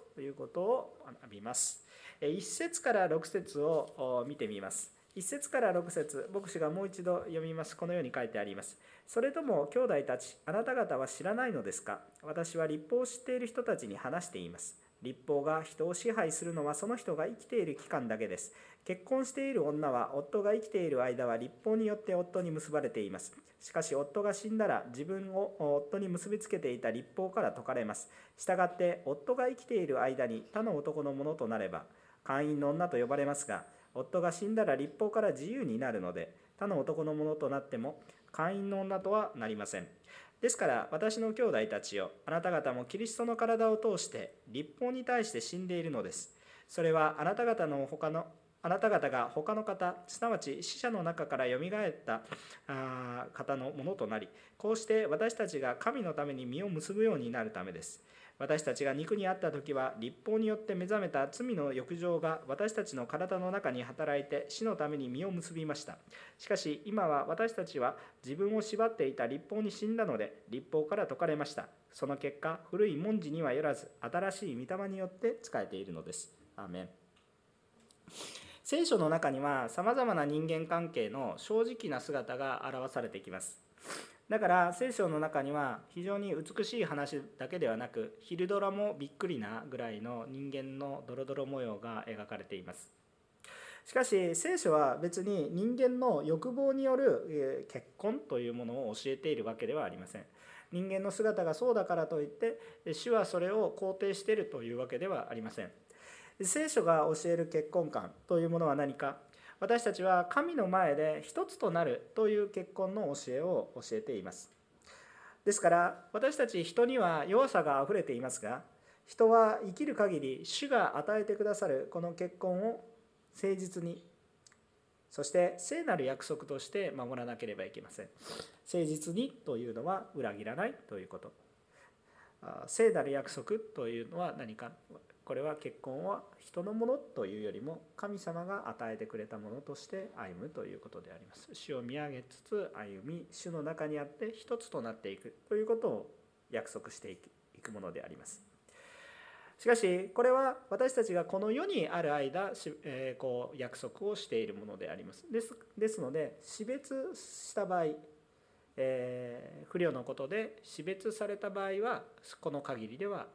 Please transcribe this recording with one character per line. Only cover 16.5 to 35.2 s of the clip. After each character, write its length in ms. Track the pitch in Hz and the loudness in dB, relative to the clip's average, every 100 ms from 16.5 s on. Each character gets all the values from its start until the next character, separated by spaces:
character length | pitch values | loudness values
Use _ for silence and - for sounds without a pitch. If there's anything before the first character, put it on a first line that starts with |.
| 165 | -2
の 100 | 147 | 0
は 80 | |
そ 140 | 147 208 | 0 -2
の 80 | 240 | -2
人 200 | - 156 | -2 -2
が 120 | 170 | -2
生 80 | 233 | -4
き 100 | - | -2
て 120 | 240 | 0
い 80 | 165 | 0
る 80 | 139 | -2
期 120 | - | -4
間 200 | 151 117 | -2 0
だ 100 | 107 | 0
け 100 | 104 | -2
で 80 | 90 | -4
す。 140 | - - - - | -8 -14 -20 -12
結 200 | - 180 | -6 -6
婚 240 | - 262 262 | 0 0 0
し 40 | |
て 200 | - 269 | -2 0
い 20 | |
る 100 | 240 | 2
女 280 | 147 151 147 | 2 2 2
は 240 | 123 110 139 | 2 2 0
夫 260 | 143 208 | 0 2
が 140 | 202 220 | 4 4
生 100 | 214 | 2
き 40 | |
て 80 | 202 | 0
い 100 | 170 | 4
る 140 | 131 | 4
間 240 | 127 123 123 | 4 2 2
は 100 | 117 | 2
立 160 | 123 - | -2 -4
法 120 | 220 220 | 2 4
に 100 | 220 | 4
よ 80 | |
っ 40 | 208 | 0
て 180 | 208 180 | 2 0
夫 260 | 180 185 | 2 0
に 80 | 175 | 0
結 220 | 156 151 | -2 0
ば 100 | 147 | 0
れ 80 | 135 | 0
て 120 | 113 | 0
い 100 | 101 | -2
ま 80 | 90 | -4
す。 180 | - - - _ | -10 -16 -20 _
し 120 | - | -6
か 120 | 165 | -2
し 100 | 156 | 0
夫 300 | 139 143 208 | 0 0 0
が 100 | 202 | 0
死 160 | 196 220 | -2 -2
ん 80 | 220 | 2
だ 80 | 202 | 4
ら 200 | 120 123 | 2 0
自 180 | 123 156 | -6 -4
分 300 | 190 190 190 | -4 -4 -2
を 480 | 202 - 147 143 143 | -2 0 2 2 2
夫 100 | 202 | -2
に 80 | 196 | -2
結 220 | 175 202 | -2 -2
び 100 | 208 | -4
つ 80 | - | -2
け 120 | 180 | -2
て 140 | 147 | 0
い 60 | 123 | 0
た 100 | 117 | 0
立 180 | 113 123 - | -2 -4 -4
法 140 | 185 | -2
か 120 | 220 | 0
ら 100 | 151 | 0
解 120 | - | 0
か 100 | 120 127 | -2 -2
れ 100 | 107 | -2
ま 80 | |
す。 160 | 104 - - - - | -4 -10 -16 -20 -6
し 80 | - | 0
た 100 | 185 | 4
が 100 | 175 | 4
っ 100 | 175 | 4
て 280 | 175 165 135 | 2 2 -2
夫 300 | 151 - 247 | -2 0 2
が 120 | 254 | 2
生 60 | 262 | 0
き 120 | - | 0
て 80 | 226 | 0
い 100 | 160 | 2
る 160 | 127 | 4
間 240 | 127 131 123 | 4 2 0
に 180 | 113 - | -2 -4
他 120 | 208 | -2
の 120 | 226 151 | 0 0
男 280 | 147 151 | 0 -2
の 100 | 143 | -2
も 120 | 139 147 | -2 -2
の 100 | 156 | -2
と 120 | 113 | -2
な 120 | 110 | 0
れ 100 | 95 | -2
ば 160 | 82 - - - - | -4 -8 -18 -20 -10
会 220 | - 135 151 | -2 0 2
員 140 | 147 | 2
の 120 | 143 | 2
女 180 | 160 175 | 2 2
と 80 | 123 | 2
呼 80 | 120 | 2
ば 120 | 143 | 2
れ 80 | 139 | 2
ま 100 | 139 | 0
す 100 | - | -2
が、 200 | 95 - - - | -4 -6 -18 -10
夫 260 | 127 - 180 | -8 -2 2
が 120 | 175 | 2
死 140 | 165 208 | 0 0
ん 100 | 220 | 2
だ 100 | 190 | 4
ら 100 | 135 | 2
立 180 | 143 - | 0 0
法 140 | 214 | 0
か 100 | 220 | 4